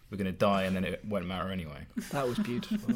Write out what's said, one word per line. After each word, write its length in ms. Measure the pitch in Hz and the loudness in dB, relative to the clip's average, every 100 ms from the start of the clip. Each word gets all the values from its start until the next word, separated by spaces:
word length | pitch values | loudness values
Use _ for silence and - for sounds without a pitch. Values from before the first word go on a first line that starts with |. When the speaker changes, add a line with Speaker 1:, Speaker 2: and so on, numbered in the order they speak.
| - | -12
Speaker 1:
we're 60 | 101 | -4
gonna 160 | 95 | -2
die 300 | 90 104 98 | 4 4 6
and 120 | 95 | 4
then 100 | 95 | 2
it 200 | 87 - | 0 -2
won't 220 | 104 101 87 | -2 -2 -2
matter 240 | 92 92 | -2 -2
anyway. 360 | 92 80 71 - - - | -4 -6 -10 -8 -8 -4
Speaker 2:
That 140 | 143 127 | -2 0
was 120 | 120 | 0
beautiful. 560 | 214 - - 214 - | 0 0 -2 -2 0